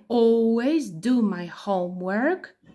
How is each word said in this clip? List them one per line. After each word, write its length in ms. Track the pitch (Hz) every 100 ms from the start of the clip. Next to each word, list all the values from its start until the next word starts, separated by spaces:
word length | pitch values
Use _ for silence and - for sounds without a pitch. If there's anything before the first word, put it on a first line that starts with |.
| -
always 840 | 233 226 233 226 226 254 320 226
do 300 | 160 233 254
my 240 | 208 175 175
homework 1120 | - - 190 180 180 180 208 277 370 - _ _